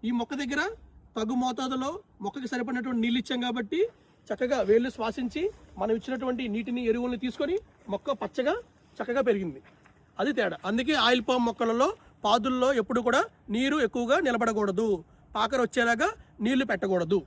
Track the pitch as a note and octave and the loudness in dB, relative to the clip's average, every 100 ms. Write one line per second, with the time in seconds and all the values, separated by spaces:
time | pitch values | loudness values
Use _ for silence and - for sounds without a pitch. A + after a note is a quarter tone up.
0 | A3 A#3+ A#3 C#4 C#4 C#4+ F4+ A4+ - - | -2 -2 -2 -4 -4 -2 -2 -6 -18 -20
1 | - - G#3+ B3 B3+ B3 C4 C4 C4+ F4+ | -10 -6 -2 0 0 -2 -4 -2 -4 -8
2 | - _ G3 C#4+ B3+ B3 A#3 B3 B3 A#3+ | -14 _ -8 -8 -6 -4 -4 -4 -2 -2
3 | A#3 A#3+ - B3+ B3 A#3+ G#3 D#4+ A4+ - | 0 0 -2 -4 -2 -4 -4 -2 -2 -4
4 | _ _ - G#3 B3+ C4+ F#3+ A3 B3 - | _ _ -10 -4 0 0 4 4 4 -2
5 | A3+ A3 B3 D4+ F#4+ - - - G#3 A3+ | -4 -2 -4 -2 -4 -6 -20 -6 -2 -2
6 | - B3+ B3+ B3 B3 G#3 A#3 A#3+ A#3+ A3+ | -2 -4 -2 -2 -4 -4 -4 -2 0 0
7 | B3 B3 B3+ - C#4+ F#4+ - _ - D4 | 0 -2 -4 -4 -2 -2 -6 _ -8 -6
8 | - C#4 - - C4 G#4 - _ _ - | -4 -4 -4 -2 0 0 -4 _ _ -12
9 | A3 A#3+ B3 G3+ F3+ C3+ - - - _ | -4 0 2 2 0 -8 -18 -20 -20 _
10 | _ - A#3+ C4+ G3+ E3 F#3 A3 B3+ D4 | _ -4 -2 0 -2 -2 -2 -2 2 2
11 | A#3 B3 A3+ B3+ A#3 A3+ A#3 A#3 C#4+ A4 | 4 4 2 2 2 2 0 4 2 0
12 | - _ G#3 A#3 A3 B3+ B3 C4+ G#3+ A#3+ | -14 _ 2 4 4 2 2 2 0 0
13 | A#3+ C4 A4+ _ - G#3+ C4+ D4 A#3+ B3 | 2 2 0 _ -6 0 0 2 0 0
14 | A#3+ D4+ D#4 A#3+ A#3 A3 G#3 F#3 A3 F#3 | 2 2 2 2 0 0 0 0 0 0
15 | - - - G#3 A3 C4 A#3 - A#3 A#3 | -4 -20 -10 -2 0 2 0 2 2 2
16 | F4 A4 - - G#3+ C4 A3 G3 G3 F#3 | 0 -2 -18 -4 0 2 0 0 0 0
17 | E3 G3 | 2 0